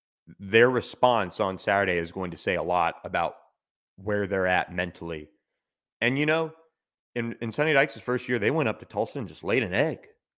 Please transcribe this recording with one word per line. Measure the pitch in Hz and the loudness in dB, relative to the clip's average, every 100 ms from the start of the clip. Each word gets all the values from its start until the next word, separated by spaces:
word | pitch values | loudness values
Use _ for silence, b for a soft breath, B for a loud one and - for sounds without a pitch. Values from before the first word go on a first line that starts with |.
| _ _ - - | _ _ -20 -16
their | 98 110 123 | 2 6 8
response | 127 - - 127 117 95 - | 6 -4 2 4 4 0 -2
on | 101 92 | -2 -2
Saturday | - 101 98 87 | 0 2 2 0
is | 82 | -2
going | 90 92 | -6 -8
to | 85 | -6
say | - | -4
a | 87 | -2
lot | 80 87 82 - | 0 2 0 -2
about | 90 90 82 - _ _ _ _ _ - | -6 -2 -2 -4 _ _ _ _ _ -14
where | 98 104 101 | -4 -2 0
they're | 95 92 | 0 2
at | 90 - | 2 0
mentally. | 87 90 - 85 80 76 _ _ _ _ _ _ - | -4 -6 -6 -10 -10 -12 _ _ _ _ _ _ -2
And, | 117 135 | -2 0
you | 151 | 0
know, | 160 160 156 _ _ _ _ _ 120 | 0 -2 -8 _ _ _ _ _ -8
in, | 117 - | -8 -6
in | 117 | -8
Sonny | 110 156 | -2 2
Dykes' | 143 151 - | 2 2 -2
first | - 123 - | -4 -4 -2
year, | 123 | 0
they | 104 | 0
went | 156 127 | 2 0
up | 104 | -2
to | - | -6
Tulsa | 101 110 147 | -4 -4 -4
and | 98 | -10
just | 78 | -8
laid | 87 120 | -2 0
an | 104 | 0
egg. | 95 156 135 - _ _ | 0 -2 -2 -12 _ _